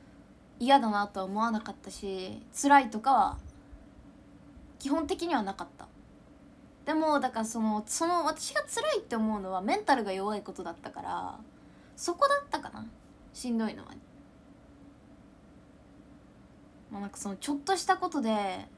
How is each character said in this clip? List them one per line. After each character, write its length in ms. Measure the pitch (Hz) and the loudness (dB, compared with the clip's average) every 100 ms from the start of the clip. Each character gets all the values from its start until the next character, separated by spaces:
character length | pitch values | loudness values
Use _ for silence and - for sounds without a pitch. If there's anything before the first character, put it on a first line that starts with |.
| - - - - - - | -20 -20 -20 -20 -20 -2
嫌 220 | 240 277 | 6 6
だ 100 | 226 | 6
な 160 | 208 208 | 0 0
と 140 | 196 | -4
は 60 | 190 | -4
思 140 | 202 | 0
わ 120 | 233 | 0
な 80 | 220 | 0
か 100 | 220 | -4
っ 40 | 196 | -12
た 100 | - | -14
し、 520 | - 202 190 185 208 - - | -10 -6 -6 -8 -10 -12 0
辛 200 | 285 285 | 8 8
い 100 | 240 | 8
と 80 | 214 | 2
か 140 | 262 | 4
は 260 | 254 - - - - - - - - - - - - - - - - | 6 6 0 -12 -18 -20 -20 -20 -20 -20 -20 -20 -20 -20 -20 -20 -8
基 100 | 262 | 0
本 180 | 320 320 | 0 0
的 220 | 381 339 | -2 0
に 60 | |
は 80 | 269 | 0
な 100 | 196 | -2
か 120 | - | -6
っ 40 | 175 - | -12 -16
た。 100 | - - - - - - - - - - - | -20 -20 -20 -20 -20 -20 -20 -20 -20 -8 -2
で 80 | |
も、 260 | 311 311 294 | 2 4 4
だ 100 | 254 | 2
か 100 | 226 | -2
ら 40 | |
そ 160 | 220 233 | -4 0
の、 240 | 220 214 214 | 0 0 -2
そ 200 | - 330 | 0 2
の、 180 | 349 | 2
私 300 | 302 311 - | 2 -2 -2
が 80 | 605 | -4
辛 280 | 587 466 605 | -2 -2 0
い 60 | 453 | -2
っ 20 | |
て 120 | - | -2
思 240 | 226 220 208 | 0 0 -2
う 20 | |
の 120 | 190 | -4
は 80 | 190 | -2
メ 160 | 202 392 | 0 0
ン 80 | |
タ 100 | 415 | 4
ル 100 | 254 | 2
が 80 | 202 | 2
弱 220 | 190 202 208 | -2 -2 -4
い 60 | |
こ 100 | - | -6
と 120 | 180 | -10
だ 60 | 170 | -10
っ 40 | 165 | -10
た 80 | - | -12
か 120 | - | -10
ら、 360 | 175 175 180 - - - - - - - | -6 -6 -6 -10 -16 -20 -20 -20 -20 -8
そ 180 | - | -6
こ 120 | 349 554 | 2 2
だ 160 | 571 | 2
っ 40 | - | -2
た 80 | 311 | -6
か 120 | - | -6
な、 160 | 214 226 - - - - | -14 -16 -18 -20 -20 -20
し 160 | - 254 | -10 -4
ん 80 | 226 | -2
ど 100 | 220 | -2
い 60 | |
の 100 | - | -4
は。 80 | - - - - - - - - - - - - - - - - - - - - - - - - - - - - - - - | -12 -18 -20 -20 -20 -20 -20 -20 -20 -20 -20 -20 -20 -20 -20 -20 -20 -20 -20 -20 -20 -20 -20 -20 -20 -20 -20 -20 -20 -20 -14
ま 80 | 208 | -10
あ、 20 | |
な 40 | 202 | -10
ん 40 | |
か 60 | - | -8
そ 120 | 202 | -10
の、 80 | 190 | -6
ち 140 | - | -4
ょ 40 | |
っ 40 | 285 | -4
と 160 | - 370 | -2 0
し 80 | |
た 120 | - 370 | 2 0
こ 120 | 359 | 0
と 120 | 320 | 0
で、 100 | 220 | 0
や 280 | 214 196 185 | 0 -2 -4
っ 20 | - | -10